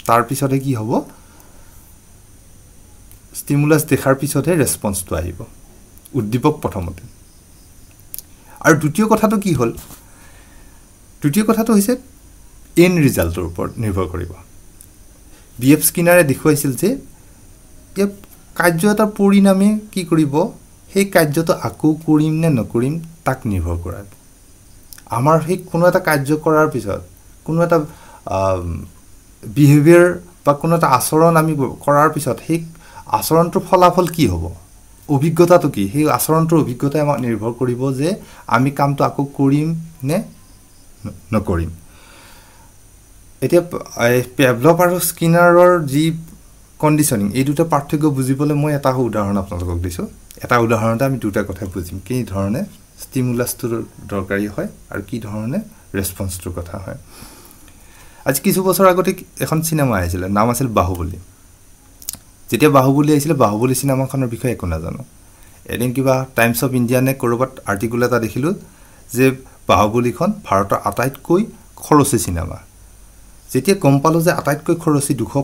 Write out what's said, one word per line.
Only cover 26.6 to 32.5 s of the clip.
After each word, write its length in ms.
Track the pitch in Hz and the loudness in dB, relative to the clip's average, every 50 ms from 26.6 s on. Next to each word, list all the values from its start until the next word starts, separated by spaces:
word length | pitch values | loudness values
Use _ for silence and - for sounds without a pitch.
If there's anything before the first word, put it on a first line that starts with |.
| 156 151 | 2 0
পিছত, 300 | 156 120 104 98 92 87 - - - - - - - - - | -2 -4 -6 -6 -8 -8 -10 -16 -20 -20 -20 -20 -20 -16 -8
কোনো 180 | 156 160 165 | -4 -2 0
এটা, 180 | 170 170 170 156 151 - - - - - - - - | 2 2 2 0 0 -4 -12 -20 -20 -20 -20 -14 -10
আ, 300 | - 95 95 98 95 95 92 87 87 80 71 - - - - - - - - - _ - - - | -6 -4 -2 0 0 -2 -2 -4 -6 -8 -8 -10 -14 -20 -20 -20 -20 -20 -20 -20 _ -20 -18 -14
বিহেভিয়াৰ 680 | 113 101 131 147 139 143 147 143 165 170 175 175 175 175 - - - - - - | -4 2 4 6 6 8 8 8 8 8 8 8 6 2 -4 -12 -18 -12 -4 0
বা 80 | 143 | 0
কোনো 240 | 143 143 - 165 170 | 0 0 0 0 0
এটা 100 | 165 165 | 2 2
আচৰণ 500 | 139 131 123 - - 156 156 165 170 165 | 2 2 2 0 0 2 4 4 4 4
আমি 200 | 160 160 160 156 | 2 2 0 0
কৰাৰ 560 | 143 131 - - - - 143 143 143 151 160 | -2 -2 -4 -4 -4 -2 0 2 4 4 2
পিছত 260 | 151 143 143 131 113 - - | 0 -2 -4 -6 -6 -6 -4
সেই 180 | - | -4